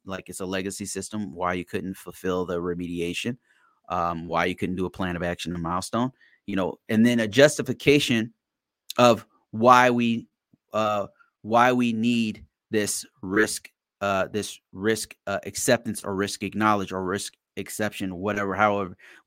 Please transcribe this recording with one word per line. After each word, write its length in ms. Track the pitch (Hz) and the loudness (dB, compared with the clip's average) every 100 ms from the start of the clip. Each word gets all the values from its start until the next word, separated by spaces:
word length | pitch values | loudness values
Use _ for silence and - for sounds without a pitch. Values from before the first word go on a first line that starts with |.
like, 240 | 98 92 - | -12 -12 -10
it's 120 | 92 | -10
a 60 | 92 | -6
legacy 400 | 95 95 95 98 | -4 -4 -8 -8
system, 480 | 95 - 107 92 | -8 -8 -8 -8
why 200 | 85 90 | -6 -4
you 100 | 90 | -4
couldn't 320 | 85 98 95 95 | -6 -8 -8 -12
fulfill 500 | 87 - 92 92 90 | -14 -8 -4 -2 -2
the 140 | 87 | -4
remediation, 760 | 90 87 87 87 85 87 120 127 _ _ _ _ - | -4 -6 -6 -6 -6 -6 -6 -8 _ _ _ _ -8
um, 360 | 90 85 82 82 | -4 -2 -4 -4
why 200 | 82 90 | -2 0
you 80 | |
couldn't 220 | 90 92 92 | -2 -4 -2
do 100 | 90 | -4
a 40 | |
plan 260 | - 92 87 | -4 -6 -4
of 60 | |
action 300 | 87 85 82 | -4 -4 -6
and 100 | 87 | -6
milestone, 480 | 82 90 - 113 127 - _ _ - | -4 -4 -2 -2 -2 -6 _ _ -6
you 100 | 95 | -2
know, 220 | 90 - - | -2 -4 0
and 160 | 110 | 4
then 160 | 120 117 | 4 4
a 80 | 107 | 2
justification 1040 | 110 147 - 131 - 143 143 139 117 113 _ _ _ _ _ - - | 6 6 6 -6 0 4 4 4 0 -2 _ _ _ _ _ -4 4
of 300 | 123 107 - _ _ | 6 4 -2 _ _
why 400 | 110 123 123 127 | 2 8 8 8
we, 360 | 120 117 113 - _ _ _ _ | 4 0 -2 -6 _ _ _ _
uh, 340 | 107 107 104 95 _ _ _ | -2 -2 -2 -6 _ _ _
why 280 | 104 120 123 | 0 4 4
we 200 | 123 120 | 4 0
need 520 | 110 120 117 110 - - _ - | 0 0 0 -2 -6 -14 _ -4
this 340 | 107 101 - - _ | -2 -2 -4 -8 _
risk, 500 | 92 104 107 - - _ _ - | -2 0 0 -2 -12 _ _ -6
uh, 260 | 101 95 85 | -2 -2 -2
this 300 | 104 98 - _ | -4 -8 -12 _
risk, 420 | 92 107 110 - - - | -4 0 0 -4 -12 -6
uh, 120 | 98 | -6
acceptance 580 | 98 - - 117 113 98 | -6 -2 2 2 0 -8
or 140 | 101 95 | -4 -2
risk 260 | 101 - | -2 -4
acknowledge 480 | 98 101 107 104 92 | -8 0 2 2 -2
or 140 | 92 | -6
risk 300 | 92 98 - - _ - | -4 -4 -8 -14 _ -14
exception, 600 | 98 - 104 - 95 87 | -10 -6 -6 -4 -8 -6
whatever, 380 | 101 101 98 | -4 -2 -2
however, 420 | 92 107 101 90 - - - | 2 2 2 -4 -10 -20 -10